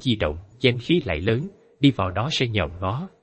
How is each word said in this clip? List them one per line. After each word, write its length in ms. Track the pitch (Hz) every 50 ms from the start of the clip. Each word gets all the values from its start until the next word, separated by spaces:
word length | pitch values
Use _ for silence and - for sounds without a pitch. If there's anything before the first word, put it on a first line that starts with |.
di 140 | - 127 113
động, 220 | 104 87 76 76 82 - - - -
danh 200 | - 127 120 123
khí 220 | - - 170 180 135
lại 140 | 101 85 78
lớn, 280 | 92 110 113 123 160 196 - - _ _ _ _
đi 120 | 139 139
vào 200 | 123 - 95 92
đó 180 | 90 98 113 156
sẽ 160 | 151 - 135 120
nhòm 220 | 107 104 85 76 80 -
ngó, 300 | 98 92 107 139 185 190 - _